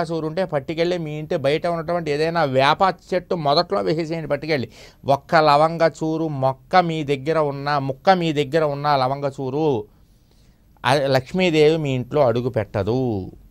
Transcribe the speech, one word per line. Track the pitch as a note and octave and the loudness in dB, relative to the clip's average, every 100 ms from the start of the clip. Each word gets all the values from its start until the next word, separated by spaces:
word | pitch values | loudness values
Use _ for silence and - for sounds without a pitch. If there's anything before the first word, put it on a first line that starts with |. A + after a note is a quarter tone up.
| E3 | -2
చూరు | E3 D#3 | -2 -4
ఉంటే | D#3+ | -4
పట్టుకెళ్ళి | F3+ D3 C3+ E3 E3+ F3+ | -4 -4 -4 -2 -2 -2
మీ | D#3 D3+ | -4 -8
ఇంటి | D#3 D3+ | -4 -2
బయట | C3+ D#3 F3 | 0 0 -2
ఉన్నటువంటి | E3+ D#3 F3 D#3+ | -4 -4 -4 -2
ఏదైనా | D3 D#3+ E3+ | -2 0 0
వేప | D3 B2+ C3+ D#3 F#3+ F3+ - | 0 2 2 4 2 0 -4
చెట్టు | F3+ F3+ | -4 -4
మొదట్లో | F#3 C#3+ D3 F3 G3+ | -4 0 0 0 -2
వేసేసేయండి | F#3+ D#3+ D#3+ E3 D3+ | -2 -2 -2 -6 -4
పట్టుకెళ్ళి. | C#3+ D#3 D3+ A2 - - - | -4 -2 -4 -4 -10 -20 -8
ఒక్క | - C3+ - | -2 -2 2
లవంగ | E3+ D#3 C#3+ D#3+ E3 | 4 6 6 4 2
చూరు | E3 - D#3+ D#3+ D#3+ | 0 0 -4 -4 -4
మొక్క | C#3+ C3 C3 - F#3 | -2 -2 -2 0 2
మీ | E3+ D#3+ | 2 0
దగ్గర | C#3+ C#3+ C3+ D#3+ | -2 -4 -2 -2
ఉన్న, | D3+ C#3 C#3+ D3 | -2 -4 -4 -2
ముక్క | C#3 C3 - | -2 -2 2
మీ | F#3 E3 | 2 2
దగ్గర | D3 C#3+ E3 | -2 0 0
ఉన్న | D#3 C#3+ D3 C#3+ | 0 0 0 2
లవంగ | C3 C#3 | 0 -2
చూరు, | C#3 C3 C3 C3+ D#3 A#2+ G#2 _ _ _ _ _ _ _ _ _ A#2+ | -6 -6 -6 -2 0 0 -4 _ _ _ _ _ _ _ _ _ 0
ఆ | |
లక్ష్మీదేవి | C#3+ C3+ C3+ C3 F3+ F#3 D#3 D3+ E3 | 0 2 0 0 0 2 4 4 4
మీ | D3 | 0
ఇంట్లో | B2+ B2 C#3 C3+ | -4 -2 0 2
అడుగు | A2+ B2 | 2 -2
పెట్టదు. | A2+ G2+ A2 G2 B2 C3 G#2 F#2 - - | -2 -4 -2 -2 0 0 -4 -6 -12 -16